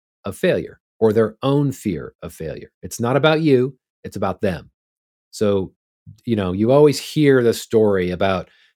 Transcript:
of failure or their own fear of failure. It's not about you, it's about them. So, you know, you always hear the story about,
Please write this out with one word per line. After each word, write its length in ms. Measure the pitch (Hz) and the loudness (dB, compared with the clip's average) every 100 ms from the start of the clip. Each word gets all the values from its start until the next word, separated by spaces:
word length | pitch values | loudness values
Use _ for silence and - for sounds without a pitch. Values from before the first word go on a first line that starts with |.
| _ _ | _ _
of 120 | 101 - | -14 -4
failure 440 | 185 110 - - _ _ | -2 -2 -4 -14 _ _
or 140 | 110 | 2
their 240 | 107 110 - | 2 0 -2
own 300 | 135 143 143 | -2 0 0
fear 420 | 123 107 78 62 - | -4 -6 -6 -10 -14
of 100 | 82 | -16
failure. 360 | - 78 - - _ | -12 -12 -12 -16 _
It's 180 | 92 - | -16 -6
not 160 | 117 135 | -2 0
about 240 | 151 156 | 2 2
you, 380 | 160 131 127 - _ _ | 2 2 2 -6 _ _
it's 120 | - 101 | -16 -6
about 240 | 98 92 | -6 -4
them. 300 | 101 80 - _ _ _ _ _ _ | -4 -4 -10 _ _ _ _ _ _
So, 420 | - 104 101 92 - _ _ - - - | -4 -2 0 -4 -12 _ _ -20 -16 -6
you 100 | 107 | -4
know, 160 | 92 | -2
you 200 | 92 110 | -2 2
always 260 | 139 151 139 | 4 4 2
hear 440 | - - 147 131 | -4 0 4 4
the 120 | 117 | 2
story 560 | 107 - 113 107 98 90 | 0 0 2 2 2 -2
about, 380 | 90 98 92 78 _ _ | -2 0 -2 -6 _ _